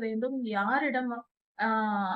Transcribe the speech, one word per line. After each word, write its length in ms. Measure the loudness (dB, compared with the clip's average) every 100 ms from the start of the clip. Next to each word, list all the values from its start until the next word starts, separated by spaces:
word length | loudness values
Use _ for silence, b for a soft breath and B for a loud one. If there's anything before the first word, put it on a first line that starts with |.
| -2
வேண்டும், 340 | 0 -2 -2
யாரிடம், 720 | -2 0 2 2 2 0 -2 -6 -10 _ _ -4
ஆ, 80 | 0 2 2 0 0